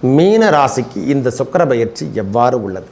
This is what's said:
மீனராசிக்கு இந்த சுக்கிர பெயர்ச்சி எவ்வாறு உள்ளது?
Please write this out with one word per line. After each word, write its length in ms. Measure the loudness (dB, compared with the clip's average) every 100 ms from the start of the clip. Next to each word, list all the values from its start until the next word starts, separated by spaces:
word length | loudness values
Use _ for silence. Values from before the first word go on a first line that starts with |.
| 4 4
மீனராசிக்கு 840 | 4 4 4 4 2 0 -6 -6 -2 -2
இந்த 160 | -2 -4
சுக்கிர 260 | -4 0 0
பெயர்ச்சி 360 | 0 -2 -4 -8 -6
எவ்வாறு 360 | -4 0 0 0 -4
உள்ளது? 220 | -10 -14